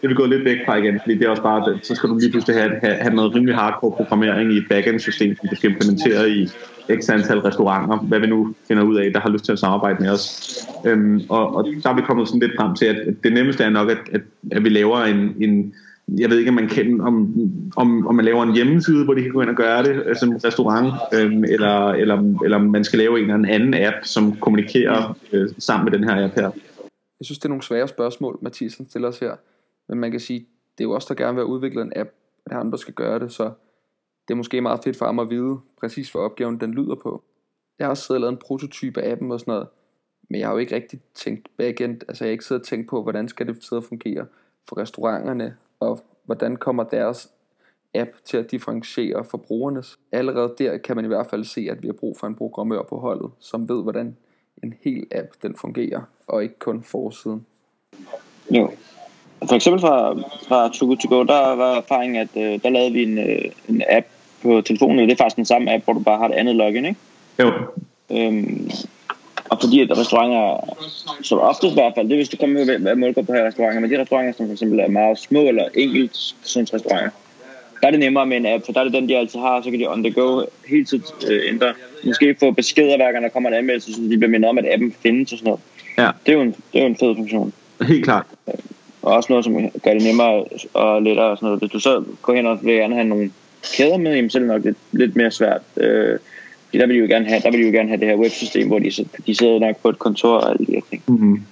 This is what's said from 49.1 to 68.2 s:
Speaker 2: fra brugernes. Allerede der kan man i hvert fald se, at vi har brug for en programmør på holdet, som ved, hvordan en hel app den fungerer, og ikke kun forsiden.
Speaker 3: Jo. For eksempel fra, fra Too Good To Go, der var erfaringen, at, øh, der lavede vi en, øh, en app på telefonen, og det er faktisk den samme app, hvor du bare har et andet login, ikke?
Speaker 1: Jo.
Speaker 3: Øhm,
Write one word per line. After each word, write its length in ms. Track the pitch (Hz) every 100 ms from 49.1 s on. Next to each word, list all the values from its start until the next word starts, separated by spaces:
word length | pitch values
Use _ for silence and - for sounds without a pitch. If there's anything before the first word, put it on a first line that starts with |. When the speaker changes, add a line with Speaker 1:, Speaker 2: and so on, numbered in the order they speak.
| - 120
Speaker 2:
fra 60 | 117
brugernes. 600 | - 113 139 135 127 - _
Allerede 420 | 117 131 127 120 120
der 200 | 131 131
kan 180 | - 117
man 100 | 110
i 20 |
hvert 200 | 107 117
fald 140 | 107
se, 240 | 110 - 104
at 100 | 113
vi 40 | 107
har 60 |
brug 240 | 104 113 -
for 80 | 110
en 80 | 110
programmør 460 | 113 - 110 107 -
på 80 | 120
holdet, 320 | 123 95 - _
som 300 | - 117 113
ved, 140 | 120
hvordan 320 | 101 104 117 117 _ _ _ _
en 100 | 117 113
hel 220 | - 123 -
app 160 | - - _
den 120 | - -
fungerer, 400 | - - 120 - - _ -
og 160 | 107
ikke 160 | 110 117
kun 240 | - 113
forsiden. 640 | 113 - 104 113 110 110 113 _ _ _ _ - - - _ _ -
Speaker 3:
Jo. 200 | 120 - - - - - _ _ _ -
For 80 | 120
eksempel 260 | 175 180
fra, 320 | 175 135 110 - - - -
fra 220 | 127 117
Too 140 | - 127
Good 100 | 131
To 120 | 120
Go, 140 | 127
der 320 | 123 143 135 127
var 220 | 127 123
erfaringen, 380 | - 135 123 117
at, 140 | 104 -
øh, 220 | 107 104
der 60 | 123
lavede 240 | 127 123
vi 100 | 120
en, 140 | 113 107
øh, 340 | - - - - -
en 140 | 113 -
app 160 | 113 113 _ _ _
på 180 | 120 113
telefonen, 380 | 104 107 135 139
og 60 | 113
det 60 |
er 60 | 123
faktisk 180 | 117 -
den 100 | 113
samme 280 | 123 120
app, 100 | 110
hvor 100 | -
du 60 | 110
bare 180 | 107 107
har 80 | 113
et 80 |
andet 220 | - 117 113
login, 300 | 107 110 147
ikke? 140 | 202 _ _ _ -
Speaker 1:
Jo. 120 | 123 92 - - - _ _
Speaker 3:
Øhm, 580 | 117